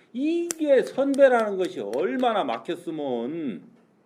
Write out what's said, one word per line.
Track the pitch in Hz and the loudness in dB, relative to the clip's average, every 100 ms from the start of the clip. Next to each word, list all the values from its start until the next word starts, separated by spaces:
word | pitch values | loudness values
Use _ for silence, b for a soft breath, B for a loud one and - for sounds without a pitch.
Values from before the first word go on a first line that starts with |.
| b | b
이게 | 233 302 339 339 320 302 262 | -4 -2 -2 -2 -2 4 4
선배라는 | - - 277 269 277 240 214 190 | 4 0 0 6 6 6 2 -2
것이 | 175 143 | -4 -4
얼마나 | 101 123 196 262 247 214 | -4 -2 -2 0 0 0
막혔으면, | 143 117 - 165 - 160 143 120 120 165 147 90 - - _ _ | -2 -4 -6 -8 -6 -6 -4 -4 -4 -6 -6 -8 -14 -20 _ _